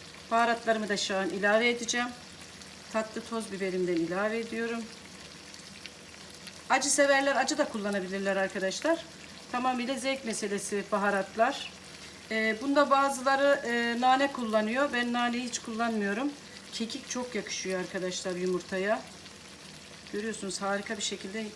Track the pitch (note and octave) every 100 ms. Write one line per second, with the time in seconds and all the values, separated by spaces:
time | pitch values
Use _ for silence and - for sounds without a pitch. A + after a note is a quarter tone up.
0 | - - - A3+ A#3 A3+ A3+ A3 G#3 G3+
1 | - F#3+ F#3+ F#3+ G3+ A3 A#3+ A#3+ A3+ A#3+
2 | B3 - - - - - - - - A3
3 | A3 A3+ - A3+ G3 F#3+ F#3+ F#3 F3 E3
4 | E3 F#3 G#3+ A3+ A3 A3+ A#3 A#3 A3 -
5 | - - - - - - - - - -
6 | - - - - - - - C4+ C#4+ -
7 | C#4 C4+ C#4 B3+ C4 D4+ C#4+ A3 G3+ G3+
8 | F#3 G3 G3 F#3+ F#3+ G3 F#3+ - D4+ E4
9 | - - - - - B3 B3+ B3 A#3+ B3+
10 | C4 C4 A3+ G#3 G#3 G3 - G3+ F#3+ G3+
11 | G3+ G3 F#3+ G#3+ B3 - - - - -
12 | - - - A3 A3 G#3+ C#4 C#4+ C#4 C4+
13 | C#4 B3+ B3+ C4+ C#4+ C#4 A#3 A#3+ A#3 A#3
14 | B3+ C4 C#4 C4+ A3 G#3+ G#3+ B3+ C#4+ A#3+
15 | A#3+ A#3+ A#3+ A#3+ B3 - - A3 A#3 A3
16 | G3+ G#3 C#4+ - - - - - A3+ C#4+
17 | - B3 - G3+ F#3 - F#3+ F#3 F3+ F#3+
18 | F#3 F3+ F#3+ F3+ F#3 F3+ - F#3+ G3 B3
19 | - - - - - - - - - -
20 | - G3+ A3 G#3 G3 F3+ G3 G3+ G3+ G#3
21 | - G3 G3 A3 G#3+